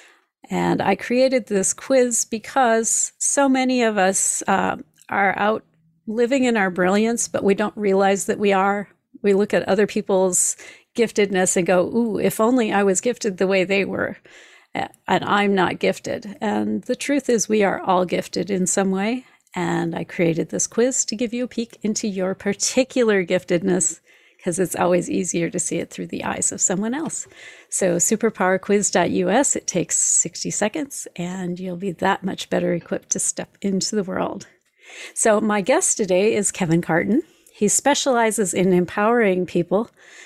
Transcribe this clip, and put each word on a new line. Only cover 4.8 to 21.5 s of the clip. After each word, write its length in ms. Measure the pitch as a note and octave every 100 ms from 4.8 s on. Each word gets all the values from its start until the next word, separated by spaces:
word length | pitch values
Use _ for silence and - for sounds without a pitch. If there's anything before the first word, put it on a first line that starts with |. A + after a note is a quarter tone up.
| - _ -
are 300 | G#3 G3 -
out 260 | G#3 A3 - _ _ _ -
living 340 | A3 A#3+ C4+
in 140 | B3+ A3+
our 120 | F#3+
brilliance, 600 | F3+ F3+ G3+ A3+ A#3 -
but 160 | -
we 100 | G3
don't 220 | G3 G#3 -
realize 500 | G#3 F#3+ G3 G3 -
that 140 | G3
we 120 | G3+
are. 360 | F#3+ G3 G3+ G3+ _ _ -
We 120 | G3+
look 200 | G3 G#3
at 140 | F3 -
other 180 | G3 G3+
people's 680 | G#3+ G3+ F#3 F#3 F3 - - - - _ -
giftedness 600 | A3 - G3+ F#3+ F#3 G3
and 80 |
go, 220 | F3 F3+ F3
"Ooh, 240 | A3+ A#3 F#3+
if 220 | - -
only 320 | A3 B3+ G#3+
I 100 | G3+
was 180 | G3+ F#3
gifted 380 | B3 A3+ A3+ F3+
the 80 | F#3+
way 160 | F#3+
they 220 | F3+ G3
were, 320 | F#3 F#3+ - - - - - - _
a-, 140 | - - - -
and 180 | F#3+
I'm 300 | - G#3 G3+
not 240 | G3 F3 -
gifted." 580 | F#3+ - - - G#3 G#3
And 420 | G#3+ G#3+ G#3+ G#3+
the 140 | - B3
truth 320 | - C#4 -
is 200 | A#3 -
we 140 | G#3+
are 180 | G3 -
all 240 | E4+ F#3
gifted 460 | F3+ F#3 - F#3+ F3+
in 160 | F#3+ F#3
some 240 | - G3
way. 360 | F#3+ G#3 B3+ - _ _
And 400 | F3+ E3+ E3+ E3+
I 80 | F3
created 460 | E3+ - E3 E3 D#3+
this 180 | F#3+ -
quiz 380 | - B3 B3+
to 100 | -
give 180 | G#3 A#3+
you 120 | A#3+
a 40 |
peek 300 | B3